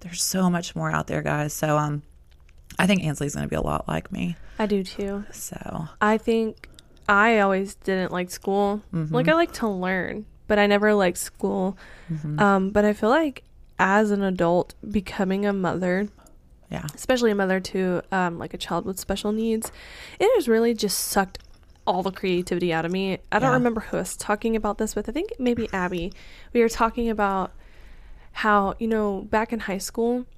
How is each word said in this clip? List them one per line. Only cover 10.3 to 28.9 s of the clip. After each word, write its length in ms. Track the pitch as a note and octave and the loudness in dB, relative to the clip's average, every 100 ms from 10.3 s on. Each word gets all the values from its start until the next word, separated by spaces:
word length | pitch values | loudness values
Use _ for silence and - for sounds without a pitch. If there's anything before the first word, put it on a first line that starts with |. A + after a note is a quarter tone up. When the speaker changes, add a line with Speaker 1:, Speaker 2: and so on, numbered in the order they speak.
| - - | -10 0
Speaker 2:
but 100 | G#3 | 4
I 80 | G3+ | 6
never 260 | G3+ G#3+ | 6 4
liked 240 | G#3 F3+ - | 4 4 0
school. 640 | - - G3 G3 F#3 F#3+ - - - | -8 -6 -4 -2 -2 -4 -14 -16 -10
Speaker 1:
Mm-hmm. 260 | D#3 D3+ D3+ | -8 -2 2
Speaker 2:
Um, 320 | G3+ G3 F#3+ | 4 4 4
but 120 | G#3 | 4
I 80 | G#3 | 2
feel 160 | G#3 G#3+ | 2 2
like 340 | D4+ D#4 - - - - - | 4 2 -4 -16 -20 -8 0
as 280 | F#3+ G3+ G#3+ | 4 4 4
an 120 | G3+ | 2
adult, 520 | G3 F3+ E3+ F3+ - - G#3+ | 0 2 2 2 0 -8 -4
becoming 560 | G#3 F#3 - F#3+ G3 G3+ | -4 -4 -2 -2 0 0
a 80 | |
mother, 520 | G3 F3+ E3 F3+ F#3 G#3 - - - - - - | 0 -2 0 0 0 -2 -8 -20 -20 -20 -20 -12
Speaker 1:
Yeah. 140 | - D3 | -10 -10
Speaker 2:
especially 360 | - - B3 A#3 | -4 0 2 4
a 40 | |
mother 240 | G3+ F#3+ F#3+ | 2 2 0
to, 420 | F#3 F#3+ F#3 F3 - | -2 -2 0 -2 -2
um, 260 | G3 F3+ E3+ | -2 0 -4
like, 140 | - | -8
a 60 | F3 | -10
child 260 | - F3 | -6 -4
with 140 | F#3 F#3+ | -4 -6
special 320 | - G3 G#3 | -6 -4 -2
needs, 400 | G#3+ A3+ A3 - - - - - - | -2 0 -2 -4 -12 -20 -20 -12 0
it 120 | G4+ A#4+ | 4 4
has 100 | B3+ | 4
really 260 | A3+ A#3 | 4 2
just 240 | A3 G#3 - | 0 -2 -2
sucked 400 | - G3+ F#3+ - - - - - - | -2 0 0 -4 -20 -20 -20 -8 -2
all 160 | F#3 | 0
the 100 | F#3+ | -2
creativity 640 | F#3 F#3+ F3+ F3+ F3 F3+ | -2 -2 0 0 0 0
out 100 | D#3+ | 0
of 80 | E3 | 0
me. 220 | F#3 F#3+ F3+ - | -2 -2 -4 -2
I 60 | G#3 | 2
don't 100 | B3+ | 4
Speaker 1:
Yeah. 60 | |
Speaker 2:
remember 260 | B3+ A#3+ A3+ | 4 2 -2
who 160 | - F#3 | -4 -6
I 40 | |
was 160 | F#3 - | -6 -6
talking 360 | - G#3 A3+ | -4 -2 0
about 220 | A3 G#3+ G3+ | 0 -2 -2
this 180 | A3 | -4
with. 140 | G#3 G#3+ | -4 -4
I 40 | |
think 180 | C#4 G#4 - | -4 -6 -2
maybe 280 | B3 A#3 A3 | -2 0 -2
Abby. 400 | F#3+ F3+ F3+ F3 - - - - | -2 -2 -4 -6 -10 -18 -20 -2
We 80 | A#3+ | 2
were 80 | A3+ | 2
talking 400 | - A3+ A#3 A#3 | 2 0 0 -2
about 440 | G#3+ G3 F#3+ F3+ - - - - - - - - | 0 0 0 -4 -8 -20 -20 -20 -20 -20 -20 -16
how, 420 | - A3 G#3 G3 - | -2 2 4 2 0
you 80 | |
know, 360 | A3+ | -2